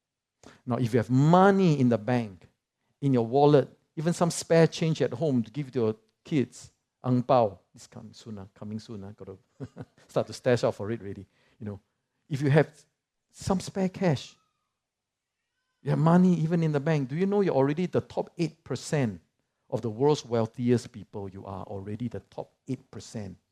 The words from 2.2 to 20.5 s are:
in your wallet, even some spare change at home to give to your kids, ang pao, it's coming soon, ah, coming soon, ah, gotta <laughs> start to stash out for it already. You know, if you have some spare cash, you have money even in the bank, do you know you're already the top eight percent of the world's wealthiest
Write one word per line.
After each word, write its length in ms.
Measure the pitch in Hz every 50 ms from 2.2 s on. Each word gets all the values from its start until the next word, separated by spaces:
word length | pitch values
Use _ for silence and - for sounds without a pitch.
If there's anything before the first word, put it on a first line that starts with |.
| 113 104 92 - _ - _ _ _ _ _ _ _ _ _ -
in 140 | 143 139 131
your 120 | 120 113
wallet, 420 | 113 120 139 147 147 147 139 - - - _ _ _ -
even 160 | 160 151 170 170
some 180 | - 180 170
spare 360 | - - - - 170 165 165
change 360 | 156 - - 175 160 165 - 139
at 100 | 113 123
home 300 | 117 165 156 131 123 110
to 80 | -
give 220 | - 147 147 127 -
to 60 | 131
your 180 | 113 107 113 - _ _ _ _ _
kids, 460 | - 170 143 117 - - - - - _ _ _ _ _ _ -
ang 180 | 127 127 123 120
pao, 360 | - 139 123 117 101 92 - _ _ _
it's 120 | 117 -
coming 260 | - - 117 110 107 110
soon, 260 | - - 117 107 98
ah, 80 | 95 104 _
coming 240 | - 110 104 110 110
soon, 260 | 107 - 117 101 95
ah, 80 | 98 104
gotta 200 | _ 98 98 95 98 _ _ _ -
<laughs> 480 | 135 - _ - - _ _ _ _ _
start 180 | - 135 110
to 60 | - -
stash 300 | - - 131 123 120 -
out 120 | 120 -
for 160 | - 104 101
it 100 | 117 113
already. 260 | 95 101 95 98 95 _ _ _ _ _ _ -
You 60 | 117
know, 140 | 104 101 98 _ _ _ _ _ _ _ _ _ -
if 140 | 160 127 151
you 80 | 139
have 180 | 139 160 139 - - _ _ _ _ _ _ _ _ _ _ _ _
some 280 | - - - 196 185
spare 280 | - - - 202 190 185
cash, 460 | - - 196 175 139 127 - - - _ _ _ _ _ _ _ _ _ _ _ _ _ _ _ _ _ _ _ _ _ _ _ _ _ _ _ _ _ -
you 80 | 135
have 80 | 147 139
money 360 | 147 165 170 180 185 185 175
even 280 | 160 156 160 175 170 165
in 100 | 160 151
the 80 | 143
bank, 280 | 135 165 160 147 139 120
do 80 | 139
you 100 | 165 190
know 140 | 196 202 208
you're 140 | 196 165 -
already 320 | 135 135 139 147 156 185
the 140 | 175 - 127
top 300 | - - - - - - _
eight 260 | - 170 156 - _ _
percent 560 | - 135 - - - 160 147 131 110 95 85 _ _ _ _ _ _ _ _ _ -
of 120 | - 117 -
the 80 | 117
world's 340 | 104 113 135 147 151 147 -
wealthiest 680 | 117 117 117 110 107